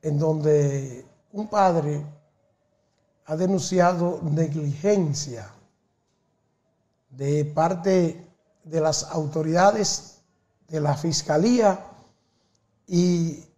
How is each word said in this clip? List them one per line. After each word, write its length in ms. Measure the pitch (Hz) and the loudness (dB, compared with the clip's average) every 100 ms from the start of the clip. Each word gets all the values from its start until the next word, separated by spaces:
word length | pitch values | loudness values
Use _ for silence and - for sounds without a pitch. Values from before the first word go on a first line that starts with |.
en 160 | 156 147 | -2 0
donde 840 | 156 156 151 151 143 139 135 123 - _ _ | 0 0 2 4 2 -2 -8 -12 -20 _ _
un 160 | 196 214 | -10 -4
padre 540 | 208 190 165 147 147 147 - _ _ _ _ _ _ _ _ _ _ - | 2 4 4 -2 -4 -8 -16 _ _ _ _ _ _ _ _ _ _ -8
ha 100 | 156 | -2
denunciado 840 | 185 196 - 185 175 175 175 170 | 0 0 0 2 2 2 -2 -2
negligencia 1300 | 160 151 156 156 147 139 202 208 165 135 - 117 101 - _ _ _ _ _ _ _ _ _ _ _ _ _ _ _ | -2 0 0 -2 -4 -2 2 2 2 -2 -6 -12 -14 -20 _ _ _ _ _ _ _ _ _ _ _ _ _ _ _
de 340 | 131 139 147 | -8 -2 -2
parte 840 | 147 151 165 185 196 185 170 - - _ _ _ | -2 0 0 0 2 2 2 -2 -18 _ _ _
de 160 | 160 160 | -6 -2
las 240 | 156 151 | 0 0
autoridades 1160 | - 165 151 160 156 165 190 214 202 - - _ _ _ _ _ _ | -4 -6 -4 -4 -2 4 4 4 -2 -4 -10 _ _ _ _ _ _
de 120 | 160 | -4
la 160 | 147 143 | -2 -2
Fiscalía 920 | 170 151 - 151 208 247 214 185 - - _ _ _ _ _ _ _ _ _ | -2 -4 0 2 2 4 2 2 -6 -20 _ _ _ _ _ _ _ _ _
y 580 | 180 180 175 165 147 - | 2 2 2 -2 -6 -18